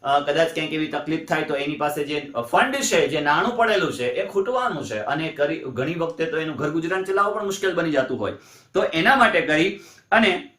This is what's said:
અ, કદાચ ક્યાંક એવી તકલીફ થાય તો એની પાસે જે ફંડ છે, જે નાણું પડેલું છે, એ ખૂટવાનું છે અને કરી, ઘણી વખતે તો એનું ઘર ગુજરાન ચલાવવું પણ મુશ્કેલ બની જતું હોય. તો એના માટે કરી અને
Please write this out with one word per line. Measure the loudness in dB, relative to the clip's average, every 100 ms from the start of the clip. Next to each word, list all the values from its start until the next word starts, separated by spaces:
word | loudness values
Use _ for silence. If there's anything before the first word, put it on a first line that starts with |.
અ, | 2 0
કદાચ | 2 2 2
ક્યાંક | 0 -4
એવી | -2 -2
તકલીફ | -4 -2 -4 -2
થાય | -2
તો | 0 -2
એની | -2 -2
પાસે | -2 -2
જે | -4 -4 -4 -6 0
ફંડ | 2 2 0
છે, | 0 2 2
જે | 0
નાણું | 2 2 2 2
પડેલું | 2 4 0
છે, | -2 -2
એ | -2 -2
ખૂટવાનું | -2 0 0 0 -2 -6
છે | -6
અને | -2 -2 -4
કરી, | -2 -2 -2
ઘણી | -6 -4 -4 -2
વખતે | -4 -2 -2
તો | -2
એનું | -4 -4
ઘર | -2
ગુજરાન | -2 -2 -4
ચલાવવું | -2 0 2 0
પણ |
મુશ્કેલ | -4 -2 -2 0
બની | 0
જતું | 0 0 -2
હોય. | -4 -6 -16 -20 _
તો | -2
એના | 0 2 4 6
માટે | 6 4
કરી | 2 2 2 0 -14 -20 _
અને | 4 4 2 -4